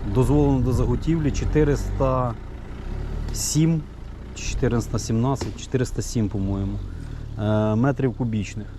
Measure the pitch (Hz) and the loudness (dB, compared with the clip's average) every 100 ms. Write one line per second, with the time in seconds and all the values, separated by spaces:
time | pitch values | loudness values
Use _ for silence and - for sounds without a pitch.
0 | - 101 120 147 143 131 123 120 123 120 | 2 2 4 6 6 4 2 2 2 2
1 | 156 165 151 - - 151 147 131 - - | 2 2 2 0 2 4 4 2 -2 0
2 | 135 127 123 113 - - - - - - | 2 2 0 -4 -10 -12 -12 -10 -8 -6
3 | - - - - - 151 160 160 143 - | -6 -6 -4 -4 0 4 4 2 -4 -14
4 | - - - - - - 127 117 110 113 | -14 -12 -12 -8 -4 0 2 2 0 -4
5 | - 113 127 139 110 - - 127 123 - | 0 2 2 0 -4 -8 -4 0 0 -2
6 | - 123 104 104 98 98 98 101 98 - | -2 0 0 0 0 0 -2 -4 -8 -10
7 | - - - - 104 107 107 107 135 135 | -10 -10 -8 -2 2 2 4 4 2 2
8 | 135 107 120 110 - - - | 0 0 -2 0 -2 -6 -10